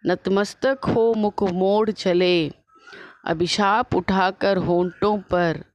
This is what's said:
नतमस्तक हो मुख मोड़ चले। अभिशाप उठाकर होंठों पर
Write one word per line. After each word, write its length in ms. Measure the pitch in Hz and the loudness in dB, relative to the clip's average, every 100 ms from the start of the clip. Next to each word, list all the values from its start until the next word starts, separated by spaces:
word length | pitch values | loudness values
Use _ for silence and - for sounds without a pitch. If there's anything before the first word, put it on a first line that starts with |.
| - | -2
नतमस्तक 680 | 180 - 196 202 - 254 269 - | -2 0 0 -2 -2 -2 -2 0
हो 280 | 240 226 226 | 2 2 2
मुख 260 | 208 - | 0 0
मोड़ 480 | 202 180 185 202 214 | -2 0 2 2 0
चले। 600 | 208 196 175 180 175 151 - _ _ - - - - - | -2 0 2 2 2 0 -6 _ _ -20 -20 -20 -12 -6
अभिशाप 720 | 160 175 - 202 214 247 - | -2 -2 0 2 2 0 -2
उठाकर 600 | 175 190 185 190 196 196 | 0 0 0 0 0 0
होंठों 600 | 175 175 180 170 202 214 | 0 0 0 -2 -2 -2
पर 460 | - 180 170 151 - | -2 0 0 -2 -10